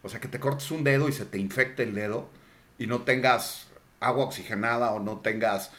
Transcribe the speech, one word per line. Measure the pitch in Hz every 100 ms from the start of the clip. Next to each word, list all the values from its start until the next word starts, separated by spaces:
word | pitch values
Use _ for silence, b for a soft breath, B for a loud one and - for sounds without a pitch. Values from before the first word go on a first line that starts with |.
O | 98
sea, | 113
que | 135
te | 127
cortes | 135 139 -
un | 160
dedo | 139 139 147
y |
se | 139
te | - 98
infecte | 98 131 127 -
el | 113
dedo | 101 104 110 - b b b b -
y | 113
no | 120
tengas | 120 127 127 120 - - - - _ _
agua | 123 123
oxigenada | 123 98 92 104 113 120 120
o | 107
no | 101 104
tengas | 110 110 110 98 -